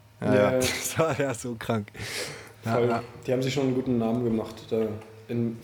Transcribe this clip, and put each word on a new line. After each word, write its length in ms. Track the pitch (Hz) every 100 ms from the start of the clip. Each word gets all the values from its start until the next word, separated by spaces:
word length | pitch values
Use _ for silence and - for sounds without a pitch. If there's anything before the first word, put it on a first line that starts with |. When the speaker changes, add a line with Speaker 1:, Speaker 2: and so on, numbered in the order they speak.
| - -
Speaker 1:
Ja, 140 | 110
Speaker 2:
Ja. 180 | 104 104
Speaker 1:
ja. 60 | 127
Speaker 3:
<laughs> 20 |
Das 380 | 127 - - -
war 200 | 160 131
ja 140 | 139
so 200 | 117 123 113
krank. 300 | - 113 104 - 107 - - - - -
Ja, 80 | 110
Speaker 2:
Voll. 140 | 120 120
Speaker 3:
ja. 140 | 113 - - -
Speaker 2:
Die 60 |
haben 100 | 127
sich 120 | 135
schon 100 | 139 131
einen 60 |
guten 220 | 127 127 120
Namen 280 | 113 120
gemacht 300 | 120 110 107 - -
da. 160 | 113 110 107 - - -
In, 280 | 120 117 113